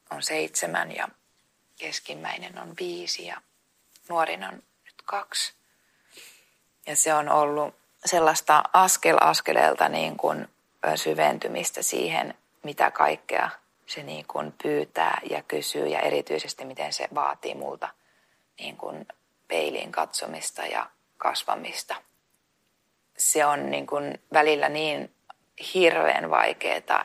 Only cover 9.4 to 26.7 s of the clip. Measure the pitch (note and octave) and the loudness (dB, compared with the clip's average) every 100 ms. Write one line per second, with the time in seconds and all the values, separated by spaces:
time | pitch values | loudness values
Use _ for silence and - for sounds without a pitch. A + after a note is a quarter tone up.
9.4 | - - D#2 - D2+ D#2+ D#2+ D2+ D#2 D#2 | 2 6 6 6 2 2 -4 -2 -2 -2
10.4 | - _ _ _ D#2 D#2 D#2 D2+ D2 - | -8 _ _ _ -2 0 0 2 2 2
11.4 | - - F3 - - - - D#3+ - - | -4 -4 -6 -4 -4 -2 -2 -2 -4 -8
12.4 | _ _ D3+ D3 - - D3+ - - - | _ _ -8 0 0 2 0 0 -2 -2
13.4 | - - _ _ - - C#3+ D3+ D#3 C#3+ | -2 -4 _ _ -16 -14 -12 -14 -10 -8
14.4 | D3+ - D3 D3 - - - - - D#3 | -8 -6 -2 -2 -2 -2 0 -2 -4 -8
15.4 | - D#3 - - D2 - - D3 - D3+ | -6 -6 -4 -4 -2 0 0 0 -2 -4
16.4 | - - C3+ C3+ D2+ - - C#3+ G2+ - | -6 -12 -12 -8 -6 -4 -6 -2 -2 -2
17.4 | - - C#2 - - - _ _ _ _ | -8 -8 -10 -8 -10 -12 _ _ _ _
18.4 | _ - - - - - - - _ _ | _ -16 -16 -12 -12 -12 -16 -20 _ _
19.4 | - E2 D2+ - - - D#2 - - D#2+ | -6 -2 -2 -4 -6 -4 -4 -4 -8 -8
20.4 | - - - A1 - _ _ - - - | -8 -8 -6 -4 -6 _ _ -4 -2 -2
21.4 | - G#1 - - - - _ _ _ _ | -2 -4 -4 -10 -10 -12 _ _ _ _
22.4 | _ _ _ _ _ _ _ - - D#3 | _ _ _ _ _ _ _ -4 0 4
23.4 | D3 C#3+ C#3 C#3+ C#3 C#3+ C#3+ - - D3+ | 4 2 -2 -4 -4 -4 -4 -10 0 4
24.4 | D3+ D3 C#3+ D3+ D#3 C#3+ - _ - - | 6 4 2 0 -2 -4 -8 _ -20 -20
25.4 | _ - - F#3 E3+ D#3+ D#3+ - D#3+ D3+ | _ -16 -4 4 6 6 2 2 2 2
26.4 | A1 - E2+ | 2 0 -4